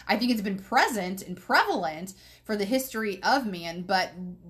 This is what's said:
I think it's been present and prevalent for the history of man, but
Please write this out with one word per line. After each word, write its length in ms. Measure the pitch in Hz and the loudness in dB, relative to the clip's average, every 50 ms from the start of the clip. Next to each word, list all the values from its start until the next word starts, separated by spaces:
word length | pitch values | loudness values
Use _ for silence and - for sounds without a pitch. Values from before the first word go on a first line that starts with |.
| - | -2
I 100 | - 202 | -2 0
think 140 | 208 247 247 | 2 2 2
it's 100 | 240 214 | 0 0
been 160 | 190 208 196 | 0 -2 -4
present 640 | 196 - - 226 262 370 403 262 202 180 185 196 190 | -4 -2 2 4 4 4 4 2 -2 -4 -4 -6 -8
and 160 | - - 180 | -8 -10 -12
prevalent 760 | - - - 254 349 453 415 349 220 175 160 156 160 180 - - - - - - - _ | -8 -2 2 4 4 4 4 2 0 -2 -4 -4 -6 -10 -12 -14 -16 -20 -20 -20 -12 _
for 120 | - 214 | -4 -2
the 100 | 208 196 | -2 0
history 560 | 196 254 262 262 - - 220 220 208 185 190 | 2 0 0 0 -2 -4 -4 -4 -4 -4 0
of 240 | - 196 254 277 247 | 2 2 2 2 2
man, 380 | 208 185 170 170 170 165 175 175 | -2 -4 -6 -6 -8 -8 -6 -2
but 280 | 180 196 185 180 - - 180 185 180 180 - - | 0 2 2 2 0 -6 -10 -12 -12 -12 -14 -14